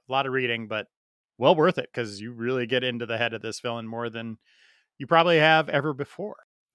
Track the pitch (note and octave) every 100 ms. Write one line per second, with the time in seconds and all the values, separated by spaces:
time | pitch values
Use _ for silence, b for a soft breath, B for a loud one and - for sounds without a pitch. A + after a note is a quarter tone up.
0 | - C3 C3+ C3 B2 A#2 G#2+ G#2+ - _
1 | _ _ _ - C3 E3 E3+ F3 E3 B2+
2 | A2 G2+ A2+ A#2 A#2+ C3 A#2+ B2+ B2+ A#2
3 | A#2 A2+ A#2 A2 A2+ - A#2+ A#2 A2 A#2
4 | A#2 A2+ A2+ A2 _ _ _ _ _ -
5 | C3 E3 E3+ E3 D#3 D#3+ D#3 D3+ D3+ C3+
6 | C#3 - G#3 - _ _ _